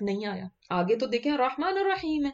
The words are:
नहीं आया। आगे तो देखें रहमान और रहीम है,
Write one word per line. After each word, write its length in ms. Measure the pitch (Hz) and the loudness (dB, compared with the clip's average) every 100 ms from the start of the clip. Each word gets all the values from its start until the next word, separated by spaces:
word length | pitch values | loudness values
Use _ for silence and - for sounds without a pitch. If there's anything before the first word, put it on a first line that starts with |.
नहीं 240 | 202 196 208 | -2 -2 -4
आया। 220 | 190 185 - - | -6 -8 -14 -2
आगे 240 | 180 180 226 | 0 2 2
तो 100 | 254 | 2
देखें 220 | 233 285 | 0 0
रहमान 460 | 294 254 - 339 381 | 2 2 0 0 2
और 80 | 392 | 2
रहीम 380 | 381 339 311 | 0 0 0
है, 60 | 285 | -2